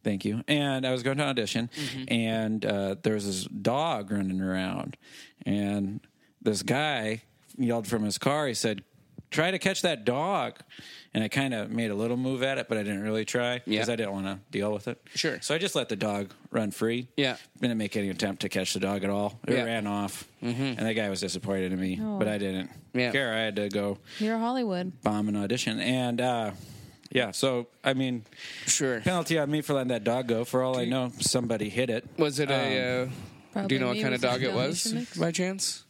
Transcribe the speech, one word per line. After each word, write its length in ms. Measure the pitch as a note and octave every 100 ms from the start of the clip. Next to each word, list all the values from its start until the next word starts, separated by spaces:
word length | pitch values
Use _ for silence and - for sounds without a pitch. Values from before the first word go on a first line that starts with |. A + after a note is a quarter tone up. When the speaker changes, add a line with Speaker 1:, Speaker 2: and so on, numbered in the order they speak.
Speaker 1:
Thank 200 | A#2 G2+
you. 180 | G#2 A2 -
And 400 | D3 C#3+ C3 C3
I 60 |
was 100 | B2+
going 140 | B2 C3+
to 60 |
an 60 | C#3+
audition, 400 | B2+ G#2 A2+ A#2+
Speaker 2:
Mm-hmm. 380 | - C#3+ C3 C3
Speaker 1:
and, 520 | A#2+ A2+ A2+ A2 A2 G#2+
uh, 300 | G2+ G2 G2
there 120 | A2
was 120 | G#2+ G2+
this 180 | F#2
dog 640 | F#2 - G2+ B2+ E3 B2+ G2+
running 280 | G#2 F#2+ F#2
around. 560 | F#2+ F#2 F#2 F#2 - - - - - _ -
And 540 | G2+ G2+ G2+ G2 G#2 - _ _ _
this 200 | - G2+
guy 600 | F#2+ B2 D3+ C3+ A2 A2+ - _ _ -
yelled 300 | B2 A#2 G2+
from 140 | A2+
his 120 | G#2+ G2
car, 280 | C3+ C#3+ D3
he 80 |
said, 300 | A2+ A2+ G2+ - _ _ - -
"Try 180 | - E3
to 80 | F#3+
catch 240 | F#3+ F#3+
that 220 | F3+ C#3+
dog." 560 | A2 C3 E3+ F#3+ B2 - - - - - -
And 120 | G#2+
I 40 | A2
kinda 380 | C#3+ C#3 A2+ G#2
made 220 | A2+ A2+
a 40 |
little 220 | G2+ A2+ B2
move 240 | B2+ C3
at 160 | C3+ C3
it, 100 | A2+
but 80 | A2
I 40 |
didn't 180 | G#2 G2+
really 220 | G#2+ A2
try 340 | A2 B2 A#2+ B2
'cause 60 | -
Speaker 2:
Yeah. 160 | G#2+ A#2
Speaker 1:
I 60 | A#2
didn't 160 | G#2+
wanna 280 | G2 F#2+ G2 -
deal 180 | G2+ G2+
with 140 | G#2 A2
it. 140 | A#2+ -
Speaker 2:
Sure. 240 | - D#3+ G#2+
Speaker 1:
So 140 | -
I 40 | D#3
just 160 | F#3
let 140 | D#3 B2
the 80 | G2+
dog 360 | G#2+ G2+ G2 - -
run 200 | A2+ G#2+
free. 380 | - A2 A#2 B2 -
Speaker 2:
Yeah. 200 | C#3 A#2 - -
Speaker 1:
Didn't 180 | B2 A2+
make 180 | G#2 A2
any 140 | G2
attempt 320 | F2+ G#2 F#2+
to 60 | F#2+
catch 240 | F#2+ F#2
the 60 | G2
dog 220 | F#2+ G2+
at 60 | F#2+
all. 300 | G2+ G2+ - -
It 60 |
Speaker 2:
Yeah. 80 | B2
Speaker 1:
ran 220 | A#2 A2+ G#2
off, 360 | G2+ G2+ - - -
Speaker 2:
Mm-hmm. 180 | A#2+ A#2+
Speaker 1:
and 160 | C3+ A#2
that 140 | A2
guy 160 | A2 G#2
was 120 | F#2+
disappointed 520 | G2 F2 G2 G2 F#2
in 80 | F#2
me, 180 | F#2 F#2
Speaker 3:
Oh. 180 | A3 G#3
Speaker 1:
but 100 | G#2+
I 80 | G#2
didn't 320 | G2 F#2+ F#2 - -
Speaker 2:
Yeah. 180 | B2 B2
Speaker 1:
care. 200 | C3 B2+
I 40 | A2
had 160 | A2 G#2
to 120 | G#2
go 280 | G2+ G2+ G2 - -
Speaker 3:
You're 180 | G#3+ A3+
Hollywood. 540 | A3+ C4 A#3 F3+ F#3 -
Speaker 1:
bomb 260 | - G#2 G#2
an 80 | G#2
audition. 440 | G2+ A#2 - A2
And, 400 | G2+ B2+ B2 A#2+
uh, 300 | B2+ A#2+ G#2+ F#2+ - - - - -
yeah, 200 | B2+ A#2
so, 380 | - C#3 B2+ A#2+ _
I 120 | C3+
mean, 320 | C3 C3 B2 A2 - - - -
Speaker 2:
Sure. 340 | - C#3 A#2+
Speaker 1:
penalty 380 | A2 F3+ D#3+ D#3+
on 120 | C#3+
me 120 | D3+
for 100 | C#3+
letting 160 | C#3+ B2+
that 160 | A#2+
dog 220 | G#2+ A#2+ B2+
go. 180 | A2+
For 180 | A#2+ B2+
all 120 | B2+
Speaker 2:
Do 60 | B2+
Speaker 1:
I 20 |
Speaker 2:
you 80 | A#2+
Speaker 1:
know, 220 | C3 B2 -
somebody 500 | - B2+ A#2+ A2+ G#2
hit 180 | G#2+ B2+
it. 160 | A2+ - -
Speaker 2:
Was 200 | D3+ C3+
it 120 | C#3+
a, 40 |
Speaker 1:
Um, 60 | C3+
Speaker 2:
uh, 40 | C3+
do 440 | C3 B2+ B2+ B2+
you 20 | B2+ - - -
Speaker 3:
Probably 260 | - G3 C3+
Speaker 2:
know 80 | B2+
what 100 | A#2+
Speaker 3:
me 60 |
Speaker 2:
kind 120 | C3
of 60 | B2+
Speaker 3:
with 80 | B2
Speaker 2:
dog 120 | B2
it 100 | C3
was, 300 | A2+ C3 F3
Speaker 3:
Dalmatian 100 | A3+ A3+
mix. 160 | A#3+ F3
Speaker 2:
by 160 | E3
chance? 500 | E3+ F3+ G3 - - -